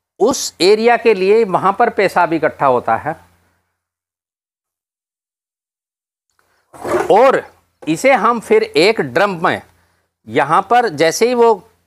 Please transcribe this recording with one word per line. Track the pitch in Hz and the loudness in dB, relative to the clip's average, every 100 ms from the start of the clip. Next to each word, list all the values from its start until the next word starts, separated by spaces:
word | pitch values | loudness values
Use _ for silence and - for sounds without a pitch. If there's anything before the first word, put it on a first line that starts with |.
| _ - | _ -2
उस | 220 - - - | -2 -2 -6 -2
एरिया | 180 214 226 233 | 2 2 2 2
के | 233 | 2
लिए | 196 185 220 214 | 0 2 2 2
वहाँ | 175 185 | 0 0
पर | 196 226 | 0 -2
पेशाब | - 190 190 170 | 0 -2 0 -2
इकट्ठा | 160 151 - 143 | 0 -4 -2 0
होता | 123 113 113 | 0 -2 -4
है | 143 165 _ _ _ _ _ _ _ _ _ _ _ _ _ _ _ _ _ _ _ _ _ _ _ _ _ _ _ _ _ _ _ _ _ _ _ - - 370 - | -4 -12 _ _ _ _ _ _ _ _ _ _ _ _ _ _ _ _ _ _ _ _ _ _ _ _ _ _ _ _ _ _ _ _ _ _ _ -14 -8 -6 0
और | 190 262 185 - _ _ _ | 2 4 2 -6 _ _ _
इसे | - 160 262 | -8 -2 0
हम | 247 214 240 | 2 0 -2
फिर | - 220 | 0 0
एक | 214 143 190 220 | 0 0 0 0
ड्रम | 147 123 202 175 | -4 -2 -2 -2
में, | 170 104 - _ _ _ _ _ 110 | -4 -4 -8 _ _ _ _ _ -8
यहाँ | 131 139 175 | -4 0 0
पर | 196 240 226 | 0 0 0
जैसे | 143 160 156 226 | 0 -2 0 0
ही | |
वो | 247 233 202 - _ | 2 2 0 -6 _